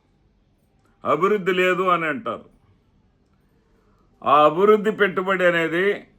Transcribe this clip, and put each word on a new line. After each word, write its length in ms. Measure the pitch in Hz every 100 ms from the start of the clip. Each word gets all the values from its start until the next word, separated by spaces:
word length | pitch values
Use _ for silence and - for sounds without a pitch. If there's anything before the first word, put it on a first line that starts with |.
| _ _ _ _ _ _ _ _ _ _
అభివృద్ధి 480 | 117 151 196 208 180
లేదు" 300 | 185 185 180 190
అని 180 | 170 160
అంటారు. 380 | 131 117 101 - _ _ _ _ _ _ _ _ _ _ _ _ _ _ _ _ _
ఆ 200 | - 143
అభివృద్ధి 460 | 151 160 208 214 202
పెట్టుబడి 540 | 185 196 175 190 185
అనేది 640 | 180 170 160 170 196 156 -